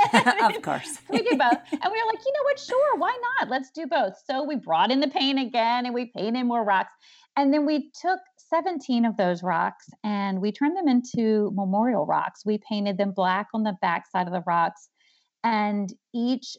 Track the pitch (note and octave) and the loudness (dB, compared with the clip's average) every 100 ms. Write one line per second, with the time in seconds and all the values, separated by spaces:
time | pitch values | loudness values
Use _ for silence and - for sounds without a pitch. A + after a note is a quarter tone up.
0 | G#5 A3 A#3+ G4 A3 A4+ - C#3 - - | 4 4 4 4 2 0 -4 -6 -6 -14
1 | - C4 - C4+ B3 A#3+ - D4+ F#4 A4 | -4 -2 0 2 4 2 -2 -4 -2 -2
2 | A4+ A4 C5+ D5 C#5 C#5 - B4+ D5 F#4 | -2 -2 -4 0 0 -2 -2 0 2 2
3 | F4+ B4 A#4+ A#4 G#3 C4 C4+ D#4 D#4+ D#4+ | 0 -2 -2 -2 -2 -4 -6 -10 -4 0
4 | G3 F#3+ - C4 D4 C#4+ - E3 G#3 C4+ | 0 -4 -6 -4 -4 -6 0 2 4 4
5 | C#4+ F#4 C4+ C4+ B3 A#3+ A3+ B3 B3 A#3+ | 2 0 0 0 -2 0 2 0 -2 -4
6 | A#3+ - G#3 A#3+ A#3+ A#3+ G#3 F#3+ - - | -6 -6 -4 -2 0 0 2 2 0 -8
7 | - - _ - C#4 D4+ D4 D4+ - - | -20 -20 _ 0 2 4 2 0 -2 -6
8 | F4 F#4 F#4 _ _ D#4+ E4 E4 - A#3+ | -4 -4 -6 _ _ -2 0 -4 -2 2
9 | A#3 G#3+ F3+ F3 F3+ E3+ F#3+ - - - | 2 2 0 0 0 0 -2 -4 -16 -10
10 | G#3+ G3+ G3 F#3+ G#3 G#3 C#4+ F#4 D#4 B3 | -6 -4 -2 -2 -4 0 -2 0 2 2
11 | B3 - A3 G#3+ G#3 F#3+ F#3+ G3 A#3+ G3+ | 2 0 2 2 2 -2 0 0 2 0
12 | D#3+ D#3+ D#3+ - G#3 G#3+ - G#3 G3+ F#3+ | 2 0 -2 -6 -4 -4 -2 -4 -2 0
13 | G3+ F#3+ F#3 F#3+ G#3 A3 G#3+ F#3 F#3 E3+ | -2 0 0 0 -2 -4 -2 -2 -2 -2
14 | - F#3 F3 F3+ E3+ E3+ E3+ - - _ | -4 -4 -2 -4 0 2 0 -2 -16 _
15 | _ _ _ _ A#3 A3 G#3 G#3 F#3+ - | _ _ _ _ -2 0 0 -2 -4 -8
16 | _ A#3+ A#3+ C4 - | _ -4 -2 -2 -6